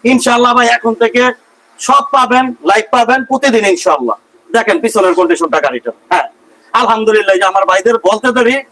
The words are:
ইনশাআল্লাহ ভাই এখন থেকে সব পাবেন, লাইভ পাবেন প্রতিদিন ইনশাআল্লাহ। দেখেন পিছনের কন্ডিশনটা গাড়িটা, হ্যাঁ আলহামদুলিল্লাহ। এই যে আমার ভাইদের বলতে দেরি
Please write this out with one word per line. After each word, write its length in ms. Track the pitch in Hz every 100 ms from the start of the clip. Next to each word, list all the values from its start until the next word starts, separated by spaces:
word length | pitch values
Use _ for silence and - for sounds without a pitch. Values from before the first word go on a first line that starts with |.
ইনশাআল্লাহ 500 | 233 254 254 240 247
ভাই 140 | 240 233 240
এখন 180 | 226 220
থেকে 380 | 226 240 254 247 _ _ _ _
সব 240 | - 269 262
পাবেন, 440 | 269 247 254 262 240
লাইভ 220 | - 202 214
পাবেন 340 | 247 233 262 254
প্রতিদিন 360 | 262 277 226 208
ইনশাআল্লাহ। 520 | 175 180 147 123 107 _ _ _
দেখেন 300 | 226 214 180
পিছনের 360 | 226 220 190 175
কন্ডিশনটা 440 | 175 160 160 -
গাড়িটা, 320 | 143 123 120 - _
হ্যাঁ 180 | - - _ _ _ _
আলহামদুলিল্লাহ। 640 | 226 233 220 214 214 196 185
এই 60 |
যে 40 | 190
আমার 140 | 190 190
ভাইদের 320 | 190 202 226 -
বলতে 240 | 214 254
দেরি 340 | 240 233 269 269